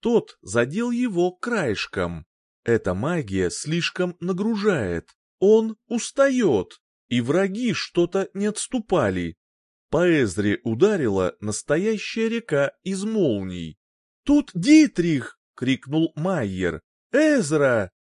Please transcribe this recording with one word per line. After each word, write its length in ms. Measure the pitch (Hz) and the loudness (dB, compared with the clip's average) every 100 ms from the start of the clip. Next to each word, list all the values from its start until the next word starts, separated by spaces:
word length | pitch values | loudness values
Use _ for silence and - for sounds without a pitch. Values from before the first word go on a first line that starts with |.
Тот 360 | 220 233 - - | 4 2 2 -16
задел 480 | - 113 123 170 240 | -4 0 0 -2 -2
его 400 | 240 247 175 180 | -2 -2 0 0
краешком. 960 | 180 - 233 147 98 - - 87 85 - _ _ _ | -2 -4 -2 -2 -2 -4 -4 -4 -6 -14 _ _ _
Эта 280 | - 113 98 | 0 0 0
магия 580 | 92 131 175 113 95 87 | -4 -2 -4 -4 -2 -2
слишком 680 | - 147 170 160 - 180 175 | -2 -4 -4 -4 -4 -6 -4
нагружает. 920 | 175 180 208 220 208 170 98 85 - _ _ _ | -6 -4 -2 0 0 0 -2 -4 -8 _ _ _
Он 380 | 190 220 220 220 _ | 4 4 2 -8 _
устаёт, 920 | 233 - - 277 254 208 110 87 - _ _ _ | -6 -6 0 2 4 2 2 -2 -10 _ _ _
и 120 | 120 | -2
враги 520 | 117 156 196 196 247 | 0 0 0 -2 -4
что-то 560 | 170 - - 175 190 190 | -4 -4 -2 0 0 -4
не 120 | 196 208 | -4 -4
отступали. 920 | 208 - 254 214 180 113 92 85 - _ _ _ _ _ | -4 -6 -6 -2 0 2 0 -4 -8 _ _ _ _ _
По 200 | 151 175 | 0 2
Эзре 480 | 160 117 87 104 101 | 4 2 0 0 0
ударила 720 | 120 113 190 208 127 95 92 - | -2 2 2 2 0 0 -2 -2
настоящая 920 | 104 107 - 151 202 214 - - 220 | -8 -8 -2 0 0 -2 -6 -4 -2
река 440 | 233 220 143 139 - | -2 -2 -2 -2 -4
из 220 | 180 190 | -8 -6
молний. 760 | 208 220 165 104 95 90 82 78 _ _ _ _ | -4 0 2 0 -4 -8 -10 -14 _ _ _ _
«Тут 260 | - 294 277 | 0 0 0
Дитрих!» 840 | 175 190 311 285 - 170 147 117 - _ | -4 6 8 6 2 0 0 -4 -14 _
крикнул 580 | - 123 131 - 151 160 - | -6 -2 -2 -2 -2 -2 -2
Майер. 640 | 170 185 104 92 90 78 _ _ _ | -4 -2 -2 -2 -2 -4 _ _ _
«Эзра!» 800 | 269 311 294 156 151 139 117 95 _ | 2 4 2 2 2 2 2 -2 _